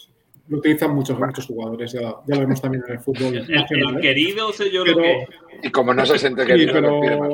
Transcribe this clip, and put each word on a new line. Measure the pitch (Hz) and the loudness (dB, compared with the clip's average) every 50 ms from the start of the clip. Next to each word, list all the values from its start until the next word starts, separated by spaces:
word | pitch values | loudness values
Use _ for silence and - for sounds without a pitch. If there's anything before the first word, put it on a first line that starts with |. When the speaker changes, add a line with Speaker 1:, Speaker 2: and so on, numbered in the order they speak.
| - _ _ _ _ _ _ _ _ - | -20 _ _ _ _ _ _ _ _ -8
Speaker 1:
lo | 147 | -6
utilizan | 143 143 156 151 156 160 151 143 | 0 2 2 2 2 2 0 0
muchos, | 139 131 139 123 | 0 0 -2 -2
Speaker 2:
Bueno. | 120 135 135 | -2 -2 -4
Speaker 1:
muchos | 135 135 131 | -4 -6 -8
jugadores, | - 117 113 113 113 113 117 120 117 131 | -8 -8 -8 -8 -8 -8 -8 -8 -8 -6
ya, | 123 | -6
ya | 117 113 110 - - 139 143 | -6 -8 -8 -8 -4 -2 0
lo | 139 | 0
vemos | 135 131 135 - | 0 0 0 -2
también | - 131 131 127 120 | -2 -4 -4 -4 -6
en | 123 120 | -8 -10
el | 120 | -6
fútbol | - 135 127 120 131 127 123 | -6 -4 -4 -2 -2 -2 -2
Speaker 3:
El, | 117 117 - | -4 -4 0
el, | 156 | 0
Speaker 1:
nacional, | 143 135 - 151 135 139 139 127 | 0 0 0 -2 -2 -2 -2 -2
Speaker 3:
el | |
Speaker 1:
¿eh? | 156 | 0
Speaker 3:
querido | 165 139 131 139 160 185 202 220 220 214 | 0 0 2 2 0 0 -2 -2 -4 -4
sé | 202 - 208 190 | -4 -4 -2 -2
yo | 185 180 180 | -2 0 2
Speaker 1:
Pero | 170 170 | 2 2
Speaker 3:
lo | 170 170 | 4 2
que | 170 170 - 127 - - - - - - - - | 2 2 0 -4 -8 -14 -20 -20 -20 -14 -10 -8
Speaker 2:
Y | 127 | -2
como | - 135 120 123 123 | 0 2 2 2 2
no | 131 135 | 2 2
se | 131 151 | 2 2
siente | 131 139 135 123 123 | 2 2 0 0 0
Speaker 1:
Sí, | 127 | 4
Speaker 2:
querido, | 117 127 - 156 - 151 | 4 6 6 6 4 4
Speaker 1:
pero | 151 147 147 147 147 | 2 2 2 2 2
Speaker 2:
le | 143 | 2
pide | 147 147 147 | 2 0 0
más | 147 143 | -2 -2